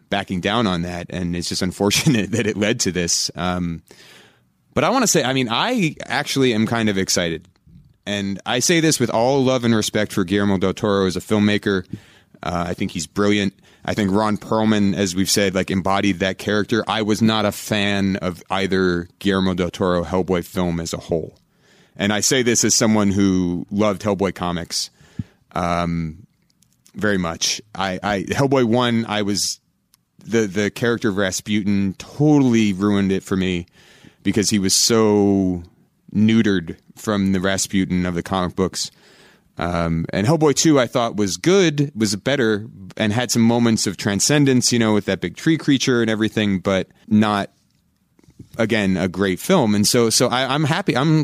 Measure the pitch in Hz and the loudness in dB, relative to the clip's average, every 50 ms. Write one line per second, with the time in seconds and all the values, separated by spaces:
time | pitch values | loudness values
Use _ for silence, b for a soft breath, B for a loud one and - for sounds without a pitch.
0 | _ _ 101 101 92 - 98 87 85 98 107 120 117 95 90 85 85 87 87 87 | _ _ -6 -6 -4 -4 -6 -4 -2 -2 0 0 0 0 -2 -2 -4 -6 -8 -10
1 | 87 - - 90 87 87 87 87 85 - 95 - 98 90 - - 101 104 - - | -10 -10 -8 -6 -6 -4 -4 -6 -6 -6 -4 -4 -4 -4 -2 0 0 0 0 2
2 | - 160 127 107 95 98 110 107 107 - - 95 104 104 123 117 - 98 82 90 | 2 2 2 2 0 0 -2 -2 -2 -2 -2 0 0 0 0 0 -2 -2 -2 -2
3 | 85 85 - - - - - 76 87 90 90 90 87 85 82 80 - B B B | -2 -2 -2 -4 -4 -6 -6 -6 -4 -4 -2 -2 -4 -4 -6 -8 -12 B B B
4 | B B B B B B B B B B _ _ _ _ - - 143 180 233 269 | B B B B B B B B B B _ _ _ _ -2 0 0 2 2 2
5 | 226 180 - 160 120 123 135 135 127 110 117 131 180 226 262 233 170 151 - - | 2 2 2 2 2 2 0 0 0 0 0 -2 0 0 0 0 0 -2 -4 -6
6 | - - 117 139 147 - - 139 131 127 110 107 110 101 117 117 110 107 98 95 | -8 -4 -4 -4 -2 -2 0 2 2 2 4 2 2 0 0 0 0 0 0 0
7 | 95 - - 95 87 85 80 78 - _ _ _ _ - - - - _ _ _ | 0 0 0 0 -2 -2 -4 -6 -10 _ _ _ _ -20 -20 -20 -20 _ _ _
8 | _ 98 104 101 98 98 98 - - 104 120 127 - - 175 165 156 160 143 - | _ -6 -6 -4 -4 -4 -6 -6 -6 -4 -2 0 0 2 2 4 4 2 2 2
9 | 123 - - 113 120 127 143 139 127 131 131 123 120 117 113 107 101 - - 107 | 0 0 2 2 2 2 2 2 2 2 2 2 2 2 2 2 0 0 -2 -2
10 | 104 - - 107 95 87 101 101 101 101 98 90 95 92 85 - - 107 98 98 | -2 0 0 -2 0 2 0 2 2 2 2 2 0 -2 -2 -2 0 0 2 2
11 | 95 92 85 90 - - 107 104 104 104 104 101 - 107 98 92 - B B B | 2 0 -2 -4 -2 0 2 2 2 2 2 0 0 0 0 0 -2 B B B
12 | B B B B B B _ _ - - 87 87 87 87 - - 104 87 - 90 | B B B B B B _ _ -6 -4 -4 -4 -4 -4 -4 -6 -6 -6 -6 -8
13 | 78 - - 98 104 104 104 104 98 98 - b b b b b b - - 110 | -10 -6 -4 0 2 2 2 2 0 -2 -4 b b b b b b -4 -2 -2
14 | 104 92 95 107 107 107 104 - - - 113 110 110 110 107 104 101 98 85 90 | 0 0 2 2 2 0 -2 -4 -4 -2 0 2 2 2 4 4 2 2 2 0
15 | 101 87 87 95 95 - - 107 101 95 87 95 87 - 92 95 82 95 98 101 | -2 0 0 -2 -2 0 2 2 2 2 0 0 -2 0 -2 -2 0 0 0 2
16 | 101 101 92 85 98 95 92 - - 104 104 107 95 - 117 110 - - 104 113 | 2 0 0 0 -2 -4 -4 -4 -4 -2 0 0 0 0 -2 -2 0 -2 -2 -2
17 | 107 104 107 - 113 110 110 107 104 101 - - - - 110 104 101 101 101 98 | 0 -2 0 2 2 2 2 2 0 -2 -2 -4 -6 -4 -2 0 0 0 0 0
18 | 98 95 95 - 82 90 85 - - - 92 98 98 90 95 92 92 90 87 87 | 0 -2 -2 -2 -4 -6 -6 -8 -8 -6 -2 -2 0 0 2 2 2 2 0 0
19 | 85 - _ - - 98 95 95 92 95 90 87 90 85 - - 98 90 90 87 | -4 -8 _ -4 -2 0 2 2 2 0 0 0 -2 -4 -2 -2 0 0 0 0
20 | 85 78 92 92 85 85 92 85 85 - - 95 90 87 85 82 82 80 82 - | -2 0 -2 -2 0 0 -2 -2 -2 -4 -4 -4 -2 -2 -2 -4 -6 -6 -8 -10
21 | - - 87 80 - - - _ _ b b b b b b b b b b - | -6 -4 -4 -4 -4 -6 -14 _ _ b b b b b b b b b b -4
22 | 98 101 107 104 - - 143 131 117 120 113 - - 107 - - 123 110 110 107 | -2 0 0 0 0 0 0 2 2 2 2 2 2 2 2 2 4 4 4 4
23 | 101 101 92 101 101 98 92 92 92 87 90 85 - - 101 101 107 104 95 80 | 2 2 2 2 2 2 2 2 0 -2 -4 -6 -6 -4 -2 0 0 0 0 -2
24 | 107 107 98 87 98 92 - - 90 87 87 82 82 - - - - B B B | -2 -2 -2 0 -2 -2 -2 -4 -4 -4 -4 -6 -6 -6 -8 -8 -8 B B B
25 | B B B B B B B B B _ - 82 87 87 87 87 87 85 85 85 | B B B B B B B B B _ -6 -4 -2 -2 -2 -2 -2 -2 -4 -4
26 | 82 80 82 92 - _ _ _ _ _ _ _ _ _ _ _ _ _ - - | -6 -8 -10 -14 -20 _ _ _ _ _ _ _ _ _ _ _ _ _ -8 -4
27 | - 107 101 92 87 80 87 90 - - - - - _ - - 95 95 92 - | -2 0 0 0 -2 -4 -6 -6 -6 -6 -6 -6 -10 _ -8 -6 -6 -6 -4 -4
28 | - 101 104 95 - - 98 127 143 135 139 131 123 110 113 123 123 120 117 113 | -4 -4 -4 -4 -4 -4 -2 0 0 2 2 2 2 2 2 2 2 2 0 0
29 | - - 104 107 104 101 104 85 - - - - _ _ _ _ _ _ _ _ | -2 -2 -2 -2 -2 -2 -2 -2 -4 -6 -8 -10 _ _ _ _ _ _ _ _
30 | _ _ _ - - - 113 113 110 98 87 107 104 98 - - 120 117 117 - | _ _ _ -20 -8 -2 0 0 0 0 -2 -2 -2 -2 -2 -2 -2 -2 0 0
31 | - 110 92 101 101 92 - - - 110 104 107 92 104 101 98 98 95 85 - | -2 -2 0 0 -2 -2 -4 -6 -4 -2 -2 -2 0 0 0 0 0 -2 -4 -8
32 | - - - - 147 151 147 143 135 123 117 113 110 104 95 90 101 104 101 98 | -14 -10 -4 0 2 4 4 4 4 4 4 4 2 2 0 0 0 2 2 2
33 | 98 95 95 95 - - 101 95 92 92 90 87 85 b b b b b b b | 2 0 0 -2 -2 -2 -2 -2 0 0 -2 -4 -6 b b b b b b b
34 | b b b b - 101 92 110 95 - 113 101 92 98 - - - - 117 113 | b b b b -4 0 0 0 2 2 0 0 2 2 0 0 2 2 2 4
35 | 110 107 104 104 101 101 98 98 95 92 90 87 87 - _ _ _ _ _ _ | 4 4 4 4 4 2 2 2 0 0 -2 -4 -8 -14 _ _ _ _ _ _
36 | _ - - 104 107 110 113 113 110 107 98 90 82 82 - - _ - _ - | _ -6 0 2 4 4 4 4 4 4 2 0 -2 -6 -10 -14 _ -20 _ -8
37 | - 110 104 101 98 98 95 92 90 98 98 95 - - - 95 95 92 90 90 | -4 -2 0 0 0 0 0 2 0 0 0 -2 -2 -2 0 0 0 0 0 0
38 | 90 90 87 85 - - 95 95 90 80 - - 92 85 - - - - b b | 0 -2 -4 -4 -4 -4 -2 -2 -2 -2 -2 -2 -2 -2 -2 -6 -8 -10 b b
39 | b b b b b b b b b b _ - 82 87 87 85 85 85 82 82 | b b b b b b b b b b _ -6 -4 -4 -2 -2 -2 -2 -2 -2
40 | - - - 92 101 127 165 156 156 147 131 - - 160 147 135 120 113 - 127 | -4 -4 -4 -2 0 0 2 2 2 2 2 2 4 4 4 4 2 0 0 -2
41 | 117 113 - 104 104 185 85 87 - 170 190 202 180 160 147 143 143 143 - 107 | -2 -2 -2 -2 -2 -2 -4 -2 0 2 4 4 4 2 0 0 -2 -4 -2 -2
42 | 113 98 104 95 - 127 143 139 117 110 107 101 110 110 101 98 95 90 - - | -2 -2 -2 -2 -2 -2 0 0 2 0 0 -2 -4 -10 -16 -18 -20 -12 -6 -2
43 | 110 104 104 123 123 107 - 120 113 113 117 120 117 117 110 104 - 107 90 - | -2 0 0 -2 -2 0 2 2 4 4 4 4 2 2 2 0 0 -4 -4 -2
44 | - 107 98 95 - - 147 151 143 135 131 123 - - 123 117 113 110 107 104 | -2 -2 0 0 2 2 2 4 4 4 2 2 2 2 2 2 2 2 2 2
45 | - - 95 87 - 82 - - - 165 165 147 - 151 139 123 - 139 123 117 | 0 0 -2 -2 -4 -8 -8 -2 0 0 0 2 2 0 0 2 2 2 2 2
46 | 117 110 110 104 110 101 - 110 104 101 95 90 - 101 95 92 87 b b b | 2 0 0 0 0 0 0 0 0 0 0 0 0 0 0 0 -2 b b b
47 | b - 107 107 107 107 104 101 98 - _ _ _ _ _ _ _ _ _ _ | b 0 2 2 4 2 0 0 -2 -6 _ _ _ _ _ _ _ _ _ _
48 | _ _ _ _ _ _ _ - - - - - 113 101 113 107 101 95 95 85 | _ _ _ _ _ _ _ -20 -20 -10 -4 -2 -2 0 0 0 2 0 0 0
49 | 92 92 85 92 101 95 90 - - - 190 170 120 107 104 104 104 - - 123 | -2 -2 -2 -2 -2 -2 -2 -2 0 2 2 4 4 2 2 2 2 2 2 2
50 | 117 113 - - 127 117 120 127 131 123 135 156 156 131 160 190 - - - 120 | 2 2 2 2 2 2 0 0 0 0 0 0 0 0 0 -2 -2 -2 0 0
51 | 143 160 156 156 | 2 2 2 2